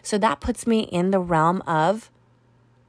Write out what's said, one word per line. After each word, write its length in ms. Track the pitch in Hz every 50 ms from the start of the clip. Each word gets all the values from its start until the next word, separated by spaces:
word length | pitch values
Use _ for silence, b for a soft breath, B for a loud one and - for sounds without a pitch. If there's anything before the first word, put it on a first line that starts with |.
so 160 | - - 214
that 240 | 202 208 220 285 -
puts 260 | - - 226 - -
me 140 | 233 226 220 214
in 280 | - - 175 180 190
the 80 | 196 190
realm 420 | 180 175 170 156 156 165 185 190
of, 480 | - 170 165 156 156 180 208 220 - - _ _ _ _ _ _ _ _ _ _ _ _ _ _ _